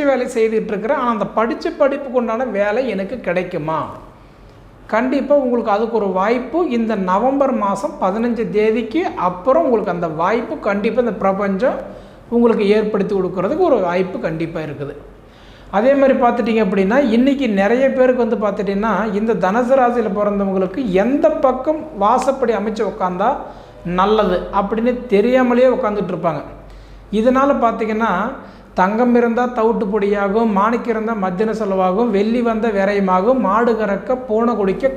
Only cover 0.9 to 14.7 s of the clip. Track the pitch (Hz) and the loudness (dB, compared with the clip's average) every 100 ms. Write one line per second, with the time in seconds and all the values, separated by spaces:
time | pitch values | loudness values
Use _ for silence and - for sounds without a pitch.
0.9 | 294 247 220 - - 233 302 339 330 285 | 0 0 -2 -2 -2 -2 -2 -6 0 0
1.9 | 277 262 247 226 226 254 196 202 220 262 | 0 -2 -2 -2 -2 -2 -2 0 0 -2
2.9 | 196 190 240 - 175 185 175 151 160 123 | -4 -6 -6 -4 -4 -4 -6 -4 -4 -6
3.9 | - - - - - - - - - - | -10 -20 -20 -20 -20 -20 -20 -20 -20 -4
4.9 | 214 254 277 247 294 254 240 220 202 226 | -2 0 0 2 2 2 0 0 0 0
5.9 | 226 196 185 196 247 254 330 330 240 220 | -2 0 0 0 0 -2 -2 0 0 -2
6.9 | 214 185 190 247 277 269 226 202 196 294 | -2 0 2 2 2 2 2 -2 -2 -6
7.9 | - 196 202 240 226 208 196 220 226 233 | -4 -2 0 -2 -2 -2 0 0 0 -2
8.9 | 320 370 - 180 180 - 302 311 226 185 | -2 -4 -2 -4 -2 0 2 2 0 0
9.9 | 175 170 156 175 226 233 214 214 202 220 | -4 -4 -2 0 0 -4 -4 -2 -2 0
10.9 | 240 240 190 196 190 202 190 254 - - | 0 -2 0 0 0 -2 0 0 -2 -8
11.9 | - - - - 233 233 208 196 214 214 | -16 -20 -20 -2 2 4 4 2 2 2
12.9 | 214 190 202 180 185 185 311 359 240 180 | 0 0 0 -2 -2 -2 2 2 2 2
13.9 | 180 185 190 208 160 160 165 156 | 0 -2 -4 -6 -4 -6 -6 -10